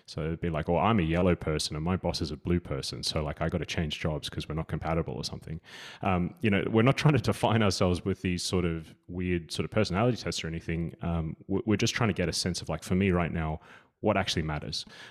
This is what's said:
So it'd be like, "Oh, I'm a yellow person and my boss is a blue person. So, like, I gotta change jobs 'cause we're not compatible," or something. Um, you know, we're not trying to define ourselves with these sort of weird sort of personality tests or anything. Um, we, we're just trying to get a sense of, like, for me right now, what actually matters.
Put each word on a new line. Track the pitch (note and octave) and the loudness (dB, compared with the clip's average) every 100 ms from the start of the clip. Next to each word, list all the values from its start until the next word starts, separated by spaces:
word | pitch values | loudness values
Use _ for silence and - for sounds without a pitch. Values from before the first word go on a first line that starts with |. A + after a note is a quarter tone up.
| - | -14
So | - | -6
it'd | D#2 E2 | -4 -2
be | F2 | -2
like, | D#2 D2+ | -2 2
"Oh, | E2+ | 4
I'm | F#2 A2+ | 4 4
a | |
yellow | D#2+ E2 F#2 | 4 4 4
person | E2+ - D2+ - D2+ | 4 2 -2 -2 -4
and | |
my | D#2+ F#2 | -2 -2
boss | F2 D#2+ | -2 -2
is | E2 | -4
a | C#2+ | -6
blue | - F2 | 0 0
person. | - C#2 C2 B1 | 0 -6 -6 -6
So, | - D#2+ | -4 -2
like, | D2+ C#2+ | -4 -2
I | E2 | -2
gotta | D#2+ D2 | -2 -4
change | - D#2+ - | -4 -4 -2
jobs | E2+ D2+ - | -4 -4 -6
'cause | - D2+ | -8 -6
we're | |
not | D#2 D#2+ | -6 -4
compatible," | D#2 E2 E2 D#2 B1+ | -4 -2 -2 -2 -6
or | |
something. | - - - D#2+ - - - - | -8 -10 -10 -12 -12 -18 -16 -4
Um, | G2+ F#2 F2 - | 0 2 0 0
you | G#2+ | 2
know, | G2 - | 2 4
we're | A2 | 4
not | A#2 C3+ | 6 6
trying | D3+ C#3 | 6 6
to | |
define | - - A#2+ A2+ | 2 2 4 4
ourselves | G#2 F#2 F#2 F2+ G2+ | 4 4 2 2 0
with | F#2 | -2
these | F#2+ F2 | -2 -2
sort | - F#2 F2 | 0 0 0
of | E2 D#2+ - - | -2 -8 -18 -12
weird | F2 F2+ F2 D#2+ | -6 0 0 -2
sort | - D#2+ | -6 -2
of | |
personality | - G#2 F2 A#2+ A2 | 0 2 2 2 0
tests | - - | -4 -6
or | D#2+ | -4
anything. | E2 - E2 E2+ - | -6 -4 -4 -4 -4
Um, | E2+ E2+ D#2+ D#2 - | -4 -2 -2 -6 -4
we, | F#2+ - | -4 2
we're | G#2 | 2
just | A#2 - | 2 2
trying | A#2 | 0
to | |
get | F2+ F2 | 2 0
a | |
sense | - F#2+ E2+ | 0 -2 -4
of, | - | -4
like, | D#2+ | -6
for | - | 0
me | F#2 G2 | 2 4
right | F2 E2 | 4 2
now, | E2+ D#2+ D#2 - - _ _ | 0 -2 -4 -10 -20 _ _
what | G#2 G2 | 0 2
actually | F#2+ - | 0 -2
matters. | D#2 D2+ - - - - - | -2 -4 -6 -8 -10 -16 -20